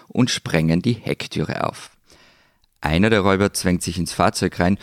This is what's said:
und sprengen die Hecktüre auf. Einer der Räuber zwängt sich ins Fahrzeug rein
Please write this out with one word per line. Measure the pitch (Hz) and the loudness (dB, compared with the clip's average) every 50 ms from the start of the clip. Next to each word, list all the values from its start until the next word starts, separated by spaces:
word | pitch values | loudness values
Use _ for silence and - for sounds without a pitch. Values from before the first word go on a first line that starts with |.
| - _ | -20 _
und | - - 127 - | -2 0 0 0
sprengen | - - - - - 82 80 80 82 - | 0 -4 -6 -2 -2 0 2 2 2 2
die | - 117 120 | 2 0 -2
Hecktüre | - - - - - - - - - 78 - - - - | -2 -2 -6 -6 -6 -6 -10 -6 -6 -4 -4 -4 -4 -4
auf. | - - - - - _ _ _ _ - _ _ _ _ _ _ _ _ _ _ _ _ - | -6 -6 -8 -14 -20 _ _ _ _ -20 _ _ _ _ _ _ _ _ _ _ _ _ -6
Einer | - 73 78 85 101 113 | -4 -2 2 2 4 4
der | 113 104 | 4 4
Räuber | 92 98 95 95 101 98 - | 4 4 2 4 2 0 0
zwängt | - - 92 90 87 - | -2 0 0 0 0 -2
sich | - 82 87 | -4 -4 -4
ins | 85 - - | -6 -4 0
Fahrzeug | - 90 98 - - 98 90 - - | 2 2 2 2 0 -2 -2 0 2
rein | 87 90 98 - | 2 2 2 0